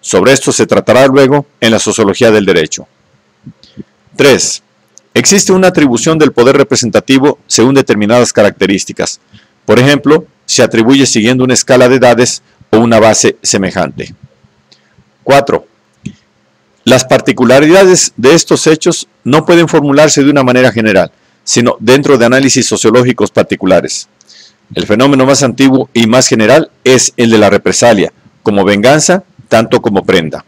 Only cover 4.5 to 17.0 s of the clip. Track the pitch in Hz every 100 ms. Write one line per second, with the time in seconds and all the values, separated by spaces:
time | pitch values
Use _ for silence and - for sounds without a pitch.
4.5 | - _ _ _ _ _ 113 123 196 -
5.5 | 185 185 180 147 117 160 160 147 - 120
6.5 | 139 131 123 117 104 - 135 139 - _
7.5 | - 117 139 131 104 104 120 117 - 101
8.5 | - 95 95 - - 85 - _ - _
9.5 | _ - 113 131 143 139 156 175 _ -
10.5 | - 117 113 113 135 131 113 110 127 127
11.5 | 117 - 127 123 131 120 117 123 - _
12.5 | _ _ 110 117 113 110 107 117 - -
13.5 | 107 92 95 76 69 - - - _ _
14.5 | _ _ _ _ _ _ _ - 139 139
15.5 | - _ _ _ _ - - _ _ _
16.5 | _ _ _ - 127